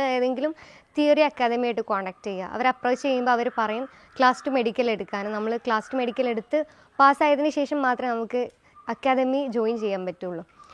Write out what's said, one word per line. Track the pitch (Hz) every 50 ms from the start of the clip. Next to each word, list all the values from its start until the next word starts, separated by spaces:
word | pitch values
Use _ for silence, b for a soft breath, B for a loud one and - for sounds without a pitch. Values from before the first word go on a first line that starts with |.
| 277 262 254
ഏതെങ്കിലും | 254 247 254 262 226 262 302 320 B B B B B B _ _
തിയറി | - 294 294 294 294 302 294
അക്കാദമിയായിട്ട് | - - 254 233 233 240 247 240 233 208 220 -
കോൺടാക്ട് | 214 196 190 190 185 _ - 214
ചെയ്യുക. | 196 185 190 185 -
അവർ | 214 240 254 254
അപ്രോച്ച് | - - 247 254 254 -
ചെയ്യുമ്പോൾ | 285 262 247 247 247 247
അവർ | 233 240 247 240 -
പറയും | 226 214 214 226 262 269 B B B B B -
ക്ലാസ് | 262 254 254 - -
ടു | 294 262 269
മെഡിക്കൽ | 240 226 214 - 247 240 220
എടുക്കാൻ. | 185 202 - - 202 202 208 214
നമ്മൾ | 214 214 220 233 240 -
ക്ലാസ് | 247 226 220 214 - -
ടു | 262 247
മെഡിക്കൽ | 240 226 - 262 247 233
എടുത്ത് | 220 214 - - 202 208 B B B B B _ -
പാസ്സായതിനു | 277 277 277 - 311 302 294 269 294 311 - 311
ശേഷം | 285 - 302 294 277 254
മാത്രമേ | 247 233 254 254 233
നമുക്ക് | 226 226 214 - 247 247 277 - _ b b b - - - 233
അക്കാദമി | - - 269 262 254 262 254 262 277 285 269 208
ജോയിൻ | 240 220 220 233 233 214
ചെയ്യാൻ | 214 196 190 185 185
പറ്റുള്ളൂ. | 175 - - 180 180 165 170 B B B B B